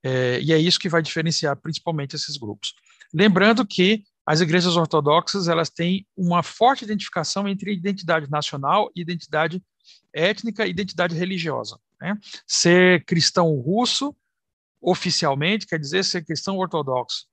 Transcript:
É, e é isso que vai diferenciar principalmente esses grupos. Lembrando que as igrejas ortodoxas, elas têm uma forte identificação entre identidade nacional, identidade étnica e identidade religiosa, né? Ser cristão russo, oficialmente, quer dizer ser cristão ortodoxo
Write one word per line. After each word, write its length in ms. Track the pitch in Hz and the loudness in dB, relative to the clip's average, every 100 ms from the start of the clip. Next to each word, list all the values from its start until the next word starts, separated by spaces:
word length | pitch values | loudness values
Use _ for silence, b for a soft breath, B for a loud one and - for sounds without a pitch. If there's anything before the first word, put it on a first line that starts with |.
É, 380 | 131 131 127 127 | -2 0 0 0
e 100 | 147 | 2
é 60 | 160 | 4
isso 220 | 170 170 | 4 2
que 100 | - | 2
vai 120 | 165 | 0
diferenciar 540 | 156 - 160 156 151 139 | 0 -2 -2 -2 -2 -4
principalmente 580 | - 160 - 156 139 151 | -6 -8 -6 -4 -6 -8
esses 220 | - 147 | -10 -10
grupos. 360 | 110 104 - - b b b | -10 -10 -12 -14 b b b
Lembrando 540 | 156 208 185 202 226 233 | 4 4 6 6 4 0
que 360 | - 185 214 - _ - | 2 2 2 -4 _ -2
as 160 | 156 | 0
igrejas 340 | 170 175 180 175 | 2 2 2 2
ortodoxas, 720 | 160 160 143 156 175 202 170 | 2 2 4 2 2 -4 0
elas 220 | 165 160 | 0 -2
têm 380 | - 170 190 - - | -2 -2 -2 -4 -4
uma 240 | 180 175 | 0 0
forte 420 | 160 - 233 269 | -2 2 2 2
identificação 640 | 214 214 - - 156 - 202 | -2 -6 -4 -6 -4 -4 -4
entre 240 | 196 196 | -4 -6
identidade 580 | 202 180 196 165 165 143 | -4 -4 -6 -2 -2 0
nacional, 580 | 151 147 143 139 190 208 - | -4 -4 -6 0 0 0 -6
identidade 680 | 170 175 - 156 165 180 _ _ b b _ | -8 -8 -6 -2 -2 -4 _ _ b b _
étnica 540 | 143 175 214 233 214 208 | -2 -2 -2 -6 -4 -4
e 40 | |
identidade 440 | 175 196 165 175 165 | -4 -6 -4 -2 -2
religiosa, 600 | 180 190 165 127 113 - _ _ | -4 -4 -4 -6 -8 -14 _ _
né? 180 | 180 208 B B B | -8 -8 B B B
Ser 560 | - 175 175 180 175 - | 0 4 6 6 4 2
cristão 480 | 170 147 - 170 147 | 0 2 2 2 0
russo, 600 | 123 202 240 - 285 - _ _ _ _ _ _ | 0 0 0 -2 -4 -8 _ _ _ _ _ _
oficialmente, 840 | - 180 180 - 156 139 156 214 - | -2 0 0 0 0 0 0 -2 -4
quer 120 | 160 | -6
dizer 240 | 147 180 | -2 -2
ser 200 | 190 180 | -2 -4
cristão 340 | 160 156 - 190 | -6 -8 -4 -4
ortodoxo 680 | 185 165 139 127 120 - - | -2 -4 -2 -4 -4 -10 -12